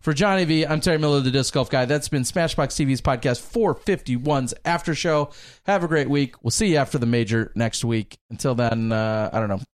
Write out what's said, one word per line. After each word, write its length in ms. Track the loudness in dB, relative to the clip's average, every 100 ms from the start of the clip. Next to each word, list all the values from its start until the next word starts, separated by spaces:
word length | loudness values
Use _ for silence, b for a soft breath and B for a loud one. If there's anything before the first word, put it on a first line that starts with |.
For 100 | -2
Johnny 320 | 0 2 2
V, 220 | 2 2 2
I'm 140 | 0
Terry 160 | 0 2
Miller, 220 | 2 2
the 100 | 2
Disc 240 | 0 0
Golf 160 | -2 0
Guy. 160 | 0 0
That's 240 | 0 0
been 120 | -2
Smashbox 540 | -2 -2 -2 0 -2 0
T 80 |
V's 160 | 0 0
podcast 400 | 0 0 0 -2
four 320 | -2 0 0
fifty-one's 800 | 0 -2 -4 -2 -4 0 0 -2 -6
After 320 | -2 -2 -2
Show. 360 | -4 0 0 -2 B B B
Have 180 | -2 0
a 60 | 2
great 220 | 0 2
week. 340 | 0 0 -2
We'll 60 | -4
see 220 | 0 2
you 40 | 2
after 220 | 2 0
the 80 | 2
major 440 | 2 2 0 0
next 280 | 0 -2 0
week. 360 | -2 -2 -4 -12 _
Until 260 | -4 -2
then, 380 | 2 0 0 0
uh, 380 | 0 0 -2 -2
I 80 | -2
don't 80 | -2
know. 120 | -4 -8